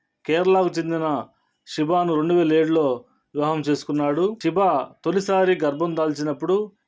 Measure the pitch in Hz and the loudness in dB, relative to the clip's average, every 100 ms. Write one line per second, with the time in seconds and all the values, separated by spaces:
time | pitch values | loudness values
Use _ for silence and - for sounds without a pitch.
0 | _ _ - 160 185 190 180 160 160 165 | _ _ -2 0 4 4 2 -2 -4 -4
1 | 156 139 107 _ _ _ - - 151 175 | -2 -4 -6 _ _ _ -10 -4 0 0
2 | 175 156 160 175 156 156 160 160 143 123 | 0 0 2 2 2 2 2 2 0 -2
3 | - _ _ 143 151 160 147 143 - 147 | -8 _ _ -4 -2 -2 -2 -2 -2 -2
4 | 147 147 190 220 165 165 190 147 127 - | 0 0 -2 -2 -2 0 2 0 -4 -6
5 | 165 185 196 190 185 180 151 143 170 160 | -4 -2 0 2 2 2 0 -2 -2 -2
6 | 156 143 151 139 160 196 214 - | -2 -2 -4 -4 -2 -2 -2 -12